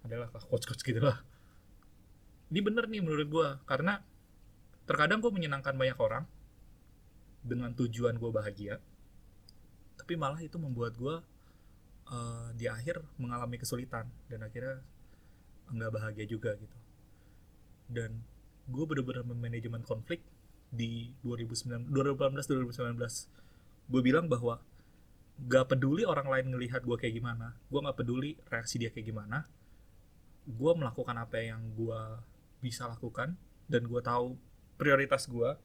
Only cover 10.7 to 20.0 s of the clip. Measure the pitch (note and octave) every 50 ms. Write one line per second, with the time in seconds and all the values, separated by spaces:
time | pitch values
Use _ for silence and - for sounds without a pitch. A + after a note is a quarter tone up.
10.7 | B2 A#2 A#2 A#2 A#2 A#2 B2 C#3+ D#3+ E3 - - - - - - - - - -
11.7 | - - - - - - - - A#2+ A#2+ A#2+ A#2 A#2 A#2 A#2 A#2 A2+ A#2 A#2 A#2+
12.7 | A2+ A2+ B2 D#3+ F3 E3+ D#3 - - - B2+ A#2+ A#2+ A#2+ A#2+ A#2+ A#2+ A#2+ A#2+ -
13.7 | C3 A#2+ B2+ - - A2+ A2+ A#2+ - - - - A#2+ G#2+ A2 G#2+ - A#2+ B2 C3+
14.7 | C3 C3 B2+ - - - - - - - - - - - - - - - - -
15.7 | B2 A2+ A2+ A2 A2 G#2+ A2 A2 G#2+ G#2+ G#2+ G#2 A#2 G#2+ - A2 G#2 - G#2+ -
16.7 | - - - - - - - - - - - - - - - - - - - -
17.7 | - - - - A#2+ A#2 A2+ A2 A2+ A2+ A#2 - - - - - - - - -
18.7 | B2 C3 D#3+ D#3 D3+ C#3 B2+ B2+ B2 B2+ A#2+ A#2+ A#2+ A#2+ A#2 A#2 A#2 A#2 A2+ A#2
19.7 | A#2 A2+ A#2 - C3+ A2+